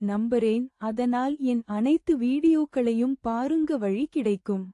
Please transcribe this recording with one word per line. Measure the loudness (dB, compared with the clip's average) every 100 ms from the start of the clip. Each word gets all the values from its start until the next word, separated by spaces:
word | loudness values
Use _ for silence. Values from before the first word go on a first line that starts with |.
| -4
நம்புறேன். | -2 0 2 2 0 -2 -8
அதனால் | -6 -2 0 0 -2 -2
என் | 0 -2 -2
அனைத்து | -2 2 0 2 0
வீடியோக்களையும் | 0 2 4 4 2 0 0 2 0 -2
பாருங்க, | -4 -2 0 0 0 0
வழி | 0 -2 -2
கிடைக்கும். | -2 0 -2 -2 -4 -6